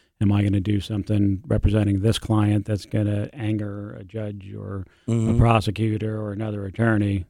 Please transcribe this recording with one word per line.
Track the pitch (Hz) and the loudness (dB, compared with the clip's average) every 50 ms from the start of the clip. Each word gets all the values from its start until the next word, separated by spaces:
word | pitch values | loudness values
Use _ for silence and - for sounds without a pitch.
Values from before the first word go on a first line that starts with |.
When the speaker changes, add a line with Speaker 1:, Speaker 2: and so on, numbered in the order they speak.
| _ _ _ - | _ _ _ 0
Speaker 1:
am | 107 101 | 2 4
I | 101 101 | 4 4
gonna | 101 101 98 101 | 4 4 2 0
do | 87 104 104 101 | 0 0 -2 -2
something | 92 - 107 101 95 - 107 101 101 98 98 95 - | -2 -4 -4 -4 -2 0 0 2 2 2 0 -2 -2
representing | - 107 104 - 104 104 110 104 101 98 95 | -2 0 2 2 2 2 4 2 2 2 2
this | 98 117 110 - | 2 2 0 0
client | - - 110 107 104 104 104 104 98 | 0 0 2 2 4 4 2 0 0
that's | - 104 95 - | -2 -4 -4 -4
gonna | - - 107 104 104 104 104 104 - | -4 -2 -2 0 0 -2 -2 -4 -6
anger | - - 110 107 110 104 104 101 101 104 101 107 123 117 | -8 -6 -4 -2 -2 -2 -4 -6 -8 -10 -12 -12 -14 -16
a | 101 | -16
judge | 90 - 110 107 104 104 101 98 98 104 | -12 -10 -10 -8 -8 -10 -12 -14 -14 -14
or | 104 101 98 98 98 92 - _ _ - - | -12 -10 -10 -10 -10 -10 -12 _ _ -4 -2
Speaker 2:
Mm-hmm. | 113 117 113 113 110 | 0 0 2 2 4
Speaker 1:
a | 120 | 4
prosecutor | 117 117 117 110 - 110 98 - 113 110 107 104 107 110 107 107 | 6 6 4 4 2 0 -2 0 0 0 0 -2 -4 -4 -6 -6
or | 107 104 | -6 -6
another | 98 101 110 107 104 101 101 | -6 -6 -6 -6 -6 -6 -8
attorney | 95 87 - 117 117 110 104 104 101 98 98 90 | -6 -2 0 2 2 4 4 2 2 0 -2 -4